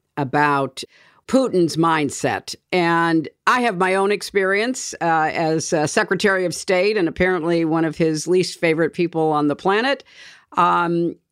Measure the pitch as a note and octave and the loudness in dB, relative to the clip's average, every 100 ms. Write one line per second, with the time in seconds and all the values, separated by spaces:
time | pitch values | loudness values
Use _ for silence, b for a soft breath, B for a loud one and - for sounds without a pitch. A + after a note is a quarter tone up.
0 | _ - C3+ D3 D3 C#3+ C3+ - b b | _ -6 -2 2 2 2 -2 -6 b b
1 | b b - C4 C4 F#3 E3+ D#3 E3 D#3+ | b b 0 0 2 2 2 2 0 2
2 | C#3+ - C#3 G2 - - _ F#3 E3+ E3+ | 0 -2 -2 -2 -6 -14 _ 0 2 2
3 | E3+ E3 D3 - - B3 A#3+ F3+ F#3 F#3+ | 2 0 -2 -8 -4 -2 -2 0 0 0
4 | G3 G3+ - G3 F#3+ G3 A#3 B3+ - - | 0 -2 -4 -2 0 0 -2 -6 -10 -6
5 | E3+ D#3+ D#3 - D#3+ D#3+ - E3 D3+ - | -2 0 0 -2 -2 -2 -2 -2 0 -2
6 | G#3 F#3 G#3 F#3+ F3+ - - F#3 G3 G#3+ | -2 0 0 0 -2 -4 -2 0 2 0
7 | E3 C#3 F#3 F3+ D#3+ E3+ E3 D#3+ D#3+ D3 | -2 0 0 0 0 0 0 0 -2 0
8 | E3 D#3 D#3+ F3+ F3 - E3+ D#3+ D#3+ - | 0 0 0 0 0 -2 0 2 0 0
9 | E3+ E3 D#3 D3 D3 C#3+ F#3 G3+ B3+ C#4 | -2 0 0 2 0 0 0 0 0 -2
10 | B B B B B - F3 F3 E3+ E3+ | B B B B B 2 2 4 2 0
11 | E3+ - _ | 0 -4 _